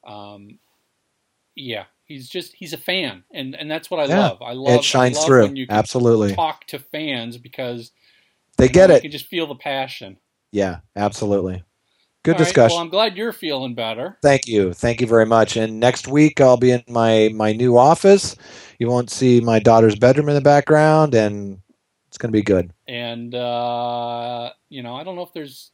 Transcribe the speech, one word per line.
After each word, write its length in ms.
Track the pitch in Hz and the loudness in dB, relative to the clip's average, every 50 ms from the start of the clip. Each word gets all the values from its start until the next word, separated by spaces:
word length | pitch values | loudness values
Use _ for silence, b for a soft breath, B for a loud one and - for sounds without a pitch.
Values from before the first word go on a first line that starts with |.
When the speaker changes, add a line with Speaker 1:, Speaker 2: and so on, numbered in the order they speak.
| _ - | _ -20
Speaker 1:
Um, 520 | 107 104 101 101 104 101 101 101 - _ _ _ _ _ _ _ _ _ _ _ _ _ _ _ _ _ _ _ _ | -20 -20 -20 -20 -20 -20 -20 -20 -20 _ _ _ _ _ _ _ _ _ _ _ _ _ _ _ _ _ _ _ _
yeah, 300 | - 135 123 113 104 95 _ _ _ _ | -20 -14 -12 -12 -12 -12 _ _ _ _
he's 240 | _ 151 135 127 123 | _ -20 -20 -20 -14
just, 240 | - 180 170 - _ | -14 -14 -14 -14 _
he's 180 | _ 185 160 160 | _ -16 -14 -14
a 40 | - | -12
fan, 460 | - - 180 190 170 127 98 92 _ _ _ | -6 -4 -4 -4 -4 -6 -10 -12 _ _ _
and, 220 | 170 135 131 139 | -14 -14 -12 -12
and 140 | - 156 151 | -14 -10 -10
that's 200 | 151 160 - - | -10 -10 -8 -8
what 80 | 185 165 | -4 -4
I 60 | 147 | -2
Speaker 2:
Yeah, 260 | 139 160 190 202 151 | 0 2 0 0 0
Speaker 1:
love. 100 | - _ | -2 _
I 120 | 120 120 123 | -14 -14 -12
love, 220 | 127 131 135 123 | -8 0 2 2
Speaker 2:
it 100 | 120 110 | 2 2
shines 340 | - - 131 127 123 123 117 | 0 0 2 0 0 0 -2
Speaker 1:
I 20 | |
love 40 | 151 | 2
Speaker 2:
through. 160 | - 135 127 | 4 6 6
Speaker 1:
when 140 | 110 101 95 135 | 6 4 0 -8
you 100 | 127 123 | -8 -4
can 100 | 104 107 | -2 -2
Speaker 2:
Absolutely. 580 | 107 - - 131 123 120 117 110 104 101 98 | -2 -2 -4 -2 2 2 2 2 2 0 -2
Speaker 1:
talk 300 | - 165 156 151 _ _ - | -2 -4 -6 -6 _ _ -16
to 120 | - 139 | -16 -16
fans 580 | - _ - 151 156 151 139 120 113 120 117 120 | -16 _ -12 -10 -8 -8 -8 -8 -10 -12 -14 -18
because, 540 | 120 123 - - 131 123 120 117 113 - _ _ _ _ _ _ _ _ _ _ _ _ _ - | _ -20 -14 -10 -10 -10 -10 -10 -14 -16 _ _ _ _ _ _ _ _ _ _ _ _ _ 2
Speaker 2:
They 120 | 131 131 | 2 4
Speaker 1:
you 40 | 127 | 6
Speaker 2:
get 160 | 180 190 190 | 6 6 8
Speaker 1:
know, 20 | |
Speaker 2:
it. 40 | 165 | 6
Speaker 1:
you 140 | 131 - 151 | 4 4 0
can 20 | |
just 160 | 147 143 - - | -14 -16 -16 -10
feel 200 | - 170 165 147 | -8 -8 -8 -8
the 80 | 143 | -10
passion. 640 | 135 - 147 139 135 131 131 - - - 98 95 _ _ _ _ _ _ _ | -12 -10 -8 -6 -6 -6 -8 -10 -16 -18 -20 -20 _ _ _ _ _ _ _
Speaker 2:
Yeah, 280 | - 101 98 92 87 80 _ _ _ | -4 -4 -4 -4 -6 -10 _ _ _
absolutely. 680 | 101 104 104 101 - - 104 101 98 90 92 92 92 90 _ _ _ _ _ _ _ _ _ _ _ _ | -4 -4 -4 -4 -4 -4 -2 -2 -2 -2 -4 -8 -10 -14 _ _ _ _ _ _ _ _ _ _ _ _
Good 140 | 160 165 180 | -2 0 0
Speaker 1:
All 40 | |
right, 40 | 160 | 0
Speaker 2:
discussion. 300 | 160 185 - 120 110 170 | 0 4 4 4 4 2
Speaker 1:
well, 40 | 170 | -2
I'm 100 | 170 165 | -6 -4
glad 280 | 160 196 220 220 190 180 | -2 -2 -2 -2 -4 -6
you're 160 | 220 233 202 | -8 -8 -8
feeling 420 | - - 160 143 135 131 127 120 | -8 -8 -8 -6 -6 -8 -8 -8
better. 440 | 113 113 113 113 110 131 180 208 _ | -8 -8 -8 -8 -8 -10 -12 -12 _
Speaker 2:
Thank 260 | - 143 139 135 - - | 0 2 2 2 -2 -2
you. 260 | 113 104 98 92 87 | -2 0 0 -2 -4
Thank 280 | - - 120 117 113 | -4 -4 -4 -2 -2
you 60 | 123 110 | -2 2
very 180 | 117 113 110 | 4 4 4
much. 320 | 110 117 113 110 - - 113 | 6 4 4 2 2 0 -4
And 220 | 110 110 110 107 | -4 -4 -4 0
next 280 | 117 123 123 - - 127 | 0 0 0 0 -8 -2
week, 340 | 135 147 151 151 - - | 2 2 2 2 4 4
I'll 160 | 139 131 123 120 | 4 4 6 4
be 140 | 123 127 | 4 2
in 120 | 123 123 120 _ | 2 0 -4 _
my, 400 | 120 117 117 113 110 110 110 110 110 | -2 0 2 2 4 4 2 2 0
my 200 | 110 107 107 107 | -2 -2 -2 -2
new 240 | 110 123 127 120 120 | 0 0 2 4 6
office. 580 | 127 143 165 - - 196 196 196 - - - B B B B B B B B B | 6 6 4 4 4 4 4 4 2 -4 -12 B B B B B B B B B
You 100 | 120 117 | -4 -2
won't 200 | 123 123 123 - | -2 -2 -2 -4
see 300 | - - 131 127 123 120 | -6 0 2 4 4 4
my 180 | 117 117 113 110 | 4 4 0 2
daughter's 360 | 107 117 113 113 113 110 104 | 4 6 6 6 6 4 4
bedroom 340 | 107 120 123 131 143 147 147 | 4 4 4 4 2 0 0
in 60 | 147 | -2
the 60 | 143 | 0
background, 720 | 135 143 143 143 139 - 156 151 151 156 156 156 156 151 127 | 2 4 4 4 4 2 2 4 4 4 4 2 2 2 2
and 440 | 113 107 104 104 101 101 98 98 95 _ _ _ _ _ _ _ _ _ _ | 0 0 0 -4 -8 -12 -14 -16 -16 _ _ _ _ _ _ _ _ _ _
it's 80 | _ - | _ -12
gonna 160 | - 117 110 | -8 -2 -2
be 100 | 107 101 | -2 0
good. 300 | 98 101 92 87 87 85 _ _ - | 2 0 0 0 -4 -10 _ _ -14
Speaker 1:
And, 460 | 127 120 120 117 117 117 120 120 120 | -12 -10 -10 -10 -10 -12 -12 -10 -10
uh, 1160 | 123 123 120 120 120 120 120 120 120 120 120 120 120 120 117 120 120 120 123 120 120 120 120 - _ _ _ | -8 -6 -6 -6 -4 -6 -6 -6 -6 -6 -6 -6 -8 -8 -8 -8 -10 -10 -10 -10 -10 -12 -14 -16 _ _ _
you 140 | - 135 123 | -20 -18 -16
know, 120 | 120 120 | -14 -14
I 80 | 131 156 | -14 -14
don't 120 | 185 185 | -14 -14
know 80 | 175 180 | -14 -16
if 100 | _ _ | _ _
there's 380 | 170 151 139 131 - - _ | -16 -16 -16 -18 -20 -20 _